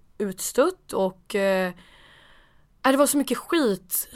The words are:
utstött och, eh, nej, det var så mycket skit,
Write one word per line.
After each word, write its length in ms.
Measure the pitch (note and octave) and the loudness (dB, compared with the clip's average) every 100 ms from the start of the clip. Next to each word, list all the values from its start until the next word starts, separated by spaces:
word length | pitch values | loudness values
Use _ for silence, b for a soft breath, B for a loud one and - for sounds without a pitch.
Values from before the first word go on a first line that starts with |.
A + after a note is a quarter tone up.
| _ - | _ -6
utstött 760 | G3+ F#3+ - - D#4+ F#4 - | -6 -6 -2 2 2 0 -6
och, 420 | F#3+ F#3+ F#3 - G3+ | -2 -2 -4 -6 -2
eh, 360 | G3 F#3+ F#3 F3 b b b b b b b b b _ | 0 0 -2 -6 b b b b b b b b b _
nej, 80 | C4 | 2
det 40 | C4+ | 4
var 100 | C#4+ | 4
så 100 | C#4+ | 2
mycket 200 | - A#3+ | -2 -4
skit, 720 | - E4+ B3 F#3 - - - | -2 0 2 -2 -4 -8 -8